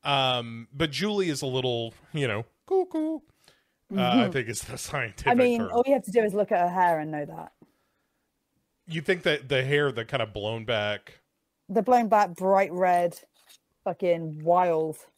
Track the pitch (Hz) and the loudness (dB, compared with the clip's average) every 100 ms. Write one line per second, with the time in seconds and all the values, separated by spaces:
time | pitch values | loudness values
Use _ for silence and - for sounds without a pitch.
0 | 147 139 131 123 117 113 117 139 160 131 | 0 0 2 0 -4 -12 -14 -4 -4 -2
1 | 202 208 185 143 139 127 127 117 117 - | -2 0 -2 -2 -2 -2 -2 -2 -6 -12
2 | _ 156 135 104 117 _ - 381 370 320 | _ -4 -2 -2 -6 _ -2 -2 0 -4
3 | 311 320 _ _ _ _ _ _ _ 190 | -4 -6 _ _ _ _ _ _ _ -4
4 | 123 123 202 147 113 113 - 127 - 147 | 0 2 2 -2 -6 -8 -10 -12 -8 -6
5 | 117 - - 240 247 233 202 233 262 269 | -8 -6 0 2 4 2 -2 0 2 2
6 | - 214 214 196 202 202 175 180 180 160 | 2 0 2 0 0 2 0 2 2 2
7 | 151 151 147 160 160 _ _ _ _ _ | -2 -8 -8 -12 -16 _ _ _ _ _
8 | _ _ _ _ _ _ _ _ - 160 | _ _ _ _ _ _ _ _ -10 -8
9 | 160 180 180 151 131 135 131 143 143 117 | -2 0 2 0 0 -2 2 2 2 -2
10 | 113 139 - 107 104 113 110 113 104 104 | -4 -4 -4 -4 -6 -6 -2 -2 0 -4
11 | - - _ _ _ _ _ 202 208 247 | -8 -20 _ _ _ _ _ -2 2 2
12 | 226 208 202 170 190 196 196 175 185 175 | 4 4 2 0 2 4 2 2 2 4
13 | 175 - _ _ _ - _ _ - 170 | 2 -4 _ _ _ -20 _ _ -8 -4
14 | 180 170 160 151 156 175 180 160 160 151 | 0 0 -2 -6 2 4 4 0 -2 -6
15 | - | -16